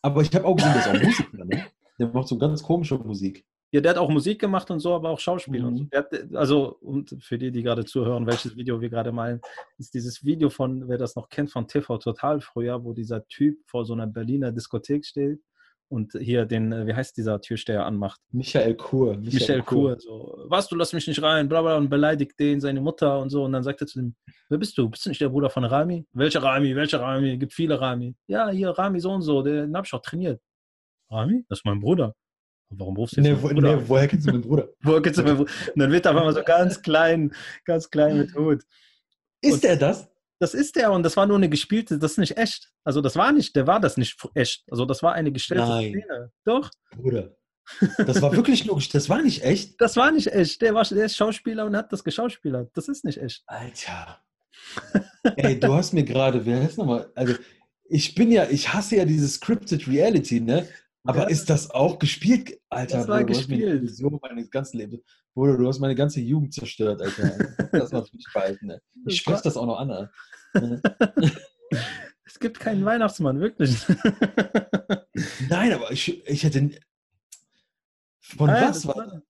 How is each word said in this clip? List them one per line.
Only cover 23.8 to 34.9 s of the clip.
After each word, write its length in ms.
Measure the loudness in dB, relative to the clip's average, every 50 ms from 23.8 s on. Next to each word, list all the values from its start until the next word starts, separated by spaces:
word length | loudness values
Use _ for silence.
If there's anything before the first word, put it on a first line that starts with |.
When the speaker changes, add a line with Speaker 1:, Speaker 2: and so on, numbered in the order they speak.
Speaker 2:
er 60 | -8
zu 120 | -8 -6 -8
dem, 160 | -8 -8 -8 _ _ -20 _ _ _ _
"Wer 80 | -2
bist 220 | -2 -2 -4 -2 0
du? 100 | -2 -2
Bist 160 | -2 -6 -8
du 40 | -8
nicht 120 | -4 -2
der 80 | -2 -2
Bruder 220 | 0 0 0 0
von 120 | 0 0 -2
Rami?" 440 | 0 0 0 0 0 -4 -6 -8 _ _
"Welcher 280 | 0 0 2 2 2
Rami? 340 | 0 2 2 2 2 2 2
Welcher 260 | 0 0 0 0 -2
Rami? 360 | -2 -2 0 0 0 0 0
Gibt 160 | -2 -6 -6 -4
viele 260 | -4 -2 0 0 0
Rami." 360 | 0 -2 -2 -4 -6 -8 -10 _ _
"Ja, 240 | -4 -2 -2 0 0
hier, 200 | 0 -2 -2 -2
Rami 280 | 0 0 -2 0 -2 -2
so 120 | -2 -2
und 100 | -2 -2
so, 220 | 0 2 2 2 2
den 320 | 0 0 -2 -2 -2 -4
hab 80 | -6 -6
ich 80 | -6 -10
auch 80 | -10
trainiert." 400 | -10 -8 -6 -4 -4 -4 -4 -6 _ _ _ _ _ _ _ _ _ _ _ _ _ _
"Rami? 340 | -6 -4 0 0 0 -2 -2 _
Das 100 | -10 -4
ist 60 | -2
mein 140 | -2 -2 0
Bruder." 360 | 0 0 2 2 0 -2 -4 _ _ _ _ _ _ _ _ _ _ _
"Warum 240 | -14 -10 -8 -8 -4
rufst 200 | -4 -6 -4 2
du 40 | 4
jetzt 40 | 4 4
Speaker 1:
Nee, 20 | 4
Speaker 2:
meinen 80 | 2
Speaker 1:
wo-, 120 | 0 0 2
Speaker 2:
Bruder 120 | 4 4 4
Speaker 1:
nee, 40 | 4 2
Speaker 2:
an?" 80 | 2 2
Speaker 1:
woher 180 | 4 4 4
kennst 200 | 4 2 0 2
du 40 | 2
meinen 100 | 0 0
Bruder? 280 | 0 2 0 0 0 -2 _
Speaker 2:
<laughs> 80 | _ 2
"Woher 180 | 4